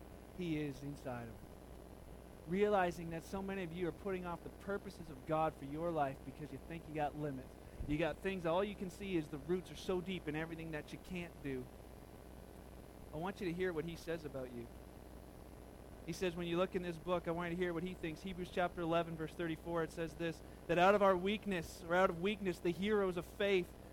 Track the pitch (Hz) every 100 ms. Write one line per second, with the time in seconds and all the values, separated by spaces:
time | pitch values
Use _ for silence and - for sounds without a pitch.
0 | - - - - 175 151 147 131 139 143
1 | 139 123 117 107 - - - - - -
2 | - - - - - 185 208 208 180 170
3 | 165 165 - 196 196 196 180 170 175 156
4 | 202 185 180 170 - - - 202 202 -
5 | 156 135 127 156 160 151 139 151 170 165
6 | 139 135 135 123 151 131 - 165 156 151
7 | 147 151 147 131 131 - - - - 151
8 | 165 147 190 190 165 170 208 196 190 -
9 | 196 175 147 147 135 185 180 143 - 185
10 | 175 185 156 151 160 165 160 151 147 139
11 | - 180 175 - 147 131 123 - - -
12 | - - - - - - - - - -
13 | - 156 175 196 190 175 185 160 165 165
14 | - 165 151 135 127 123 117 123 123 -
15 | - - - - - - - - - -
16 | - 170 185 175 170 170 190 190 180 165
17 | 151 175 170 170 175 175 180 165 180 180
18 | 170 151 190 175 175 - 175 175 165 165
19 | 170 165 156 - 170 160 170 170 160 -
20 | 165 - 170 160 - - - 170 180 202
21 | 196 190 190 214 - 185 160 - 170 175
22 | 190 170 185 214 190 170 180 170 202 214
23 | 190 175 160 - 202 190 175 - -